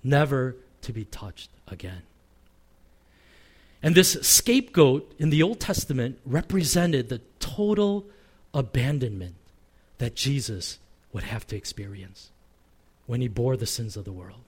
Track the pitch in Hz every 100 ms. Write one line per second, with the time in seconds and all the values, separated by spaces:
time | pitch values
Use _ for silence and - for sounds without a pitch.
0 | 131 143 151 139 127 123 - _ - 110
1 | 104 - 104 - - - - 90 92 90
2 | - _ _ _ _ _ _ _ - _
3 | _ _ _ - - _ _ _ 156 160
4 | 185 - - - - 254 262 170 143 139
5 | - - 151 151 170 233 - 143 - 131
6 | 123 127 - 143 - 190 156 175 175 143
7 | 117 120 - _ - - 208 208 202 202
8 | 202 - _ _ _ 143 123 127 127 147
9 | 123 98 90 85 - _ _ _ _ -
10 | 120 - 135 139 113 98 - - - -
11 | _ 98 98 117 - 104 - - 101 98
12 | 95 95 - _ _ _ _ _ _ _
13 | - 120 123 107 123 117 110 - 113 104
14 | 98 92 90 107